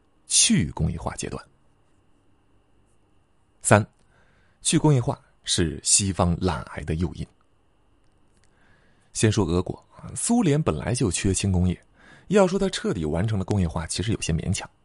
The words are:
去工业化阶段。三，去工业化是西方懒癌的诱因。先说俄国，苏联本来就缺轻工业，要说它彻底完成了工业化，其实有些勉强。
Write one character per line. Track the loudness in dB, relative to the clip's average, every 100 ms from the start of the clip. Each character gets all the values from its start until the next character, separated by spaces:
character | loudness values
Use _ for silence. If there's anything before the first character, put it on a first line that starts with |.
| _ _ -2
去 | 2 4 2 0
工 | -2 -4
业 | -4
化 | -8 -8
阶 | -10
段。 | -10 -14 _ _ _ _ _ _ _ _ _ _ _ _ _ _ _ _ _ _ _ _ _
三， | 4 4 4 _ _ _ _ _ _ _
去 | 0 2
工 | 4
业 | 2
化 | 0 -6 _ _
是 | -4 0 0 -2
西 | 0 2 2
方 | 2 0 2
懒 | 0 -2 -6 -12
癌 |
的 | -6 -2
诱 | -4 -6
因。 | -14 _ _ _ _ _ _ _ _ _ _ _ _ _ _ _ _ _ _
先 | 0 2
说 | 2 2
俄 | 0
国， | -2 -8 _ -20 -14 -6
苏 | 0 2
联 | 2 2
本 | 0 -2
来 | -2
就 | -2 -2
缺 | 0 0
轻 | 0 0
工 | 2 2
业， | 0 _ _ -20 -18 0
要 | 4 4
说 | 2
它 | -2
彻 | -2 -4
底 | -2 -2
完 | 0 0
成 | -2
了 | 0
工 | 0
业 | 0
化， | -2 -6
其 | -4
实 | -2
有 | -2
些 | -2
勉 | -2 -2
强。 | -4 -6 _